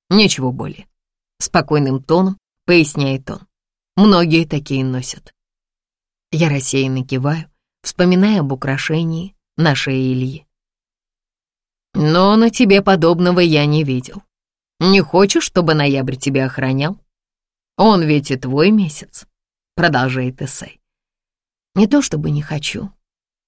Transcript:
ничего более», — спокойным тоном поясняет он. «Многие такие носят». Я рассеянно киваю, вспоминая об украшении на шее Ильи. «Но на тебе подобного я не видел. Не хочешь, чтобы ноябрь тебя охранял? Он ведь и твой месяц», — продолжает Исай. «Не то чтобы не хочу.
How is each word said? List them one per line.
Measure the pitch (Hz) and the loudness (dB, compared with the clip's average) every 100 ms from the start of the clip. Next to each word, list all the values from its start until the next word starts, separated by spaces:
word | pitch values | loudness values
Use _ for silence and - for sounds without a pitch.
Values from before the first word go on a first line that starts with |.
| - | -2
ничего | 202 202 - 131 | 2 2 0 -6
более», — | 127 101 - - _ _ _ _ - | -6 -10 -14 -20 _ _ _ _ -10
спокойным | - 175 - 151 139 131 | -4 -2 0 0 0 -4
тоном | - 165 185 190 _ _ | 0 0 0 -4 _ _
поясняет | - 175 147 - 139 135 - | 0 2 2 -2 -4 -4 -8
он. | 107 - _ _ _ _ | -16 -18 _ _ _ _
«Многие | - 208 180 170 165 156 | 2 4 4 4 0 0
такие | 151 147 135 | -6 -4 -4
носят». | 131 127 127 - - _ _ _ _ _ _ _ _ _ _ | -4 -6 -8 -12 -18 _ _ _ _ _ _ _ _ _ _
Я | 156 160 | -2 0
рассеянно | 143 135 135 135 131 | 0 -2 -2 -2 -4
киваю, | 127 131 143 160 160 _ _ _ | -4 -4 -2 -4 -8 _ _ _
вспоминая | - - 180 180 208 208 | -8 0 2 4 2 2
об | 139 | -2
украшении | 131 143 135 - 156 165 165 190 - _ - | -4 -6 -6 -4 -4 -4 -6 -10 -18 _ -2
на | 160 | 0
шее | 135 143 131 131 | 0 -2 -2 -2
Ильи. | 127 127 135 _ _ _ _ _ _ _ _ _ _ _ _ _ _ _ | -2 -6 -8 _ _ _ _ _ _ _ _ _ _ _ _ _ _ _
«Но | - 151 170 196 220 | -2 2 4 4 4
на | 233 | 4
тебе | - 220 196 | 2 4 4
подобного | 202 190 160 170 180 180 | 4 2 4 2 2 2
я | 175 151 147 | 2 2 2
не | 151 | 0
видел. | 143 127 127 202 - _ _ _ _ - | -2 -4 -8 -16 -20 _ _ _ _ -4
Не | 175 196 | 2 2
хочешь, | - 175 202 339 | 2 2 2 0
чтобы | - - 165 | -2 0 0
ноябрь | 156 143 139 131 127 | 0 0 0 -4 -6
тебя | 139 135 131 | -4 -2 -2
охранял? | 131 131 135 151 202 _ _ _ _ _ _ _ - | -4 -4 -2 -4 -6 _ _ _ _ _ _ _ 2
Он | 214 196 | 4 4
ведь | 156 147 143 | 2 0 -2
и | 127 | -6
твой | 127 139 180 | -4 0 2
месяц», — | 214 170 147 - - - _ _ _ _ | 2 0 -6 -14 -18 -18 _ _ _ _
продолжает | - 165 135 131 131 127 127 | -4 -2 0 -2 -4 -6 -8
Исай. | 139 - - - _ _ _ _ _ _ _ _ _ | -6 -6 -6 -16 _ _ _ _ _ _ _ _ _
«Не | - 214 | 0 2
то | 285 | 2
чтобы | - 151 156 | 0 -4 -4
не | 147 | -4
хочу. | 147 151 - - 196 - _ _ _ _ | -4 -8 -8 -8 -12 -16 _ _ _ _